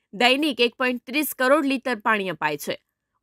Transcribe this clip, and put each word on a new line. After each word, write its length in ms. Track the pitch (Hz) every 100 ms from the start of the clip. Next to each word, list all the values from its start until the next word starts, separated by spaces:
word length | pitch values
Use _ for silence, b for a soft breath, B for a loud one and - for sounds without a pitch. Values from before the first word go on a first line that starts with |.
| _
દૈનિક 460 | 196 247 269 311 240
એક 140 | 240 -
પોઇન્ટ 240 | 254 247
ત્રીસ 260 | - 262 294
કરોડ 320 | - 254 302 277
લીટર 280 | 262 254 226
પાણી 320 | 240 214 190
અપાય 280 | 160 151 147
છે. 120 | - - _ _ _ _